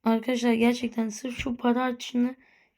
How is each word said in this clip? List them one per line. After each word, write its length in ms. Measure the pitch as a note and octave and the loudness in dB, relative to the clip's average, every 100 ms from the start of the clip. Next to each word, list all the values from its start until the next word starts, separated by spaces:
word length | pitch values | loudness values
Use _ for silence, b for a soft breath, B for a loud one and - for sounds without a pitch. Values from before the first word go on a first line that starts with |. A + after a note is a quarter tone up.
Arkadaşlar 480 | A3+ A3+ A3+ B3 A#3+ | 2 0 0 0 2
gerçekten 560 | A3+ A#3 B3 A#3+ A#3 A3 | 4 4 2 -2 -2 -4
sırf 300 | G#3 B3+ A#3+ | -4 -10 -6
şu 180 | C4+ A#3+ | -6 -2
para 260 | A#3+ A#3+ | 0 2
artışını 540 | B3+ B3 - B3 B3 B3+ b b b | 0 -4 -4 0 0 -2 b b b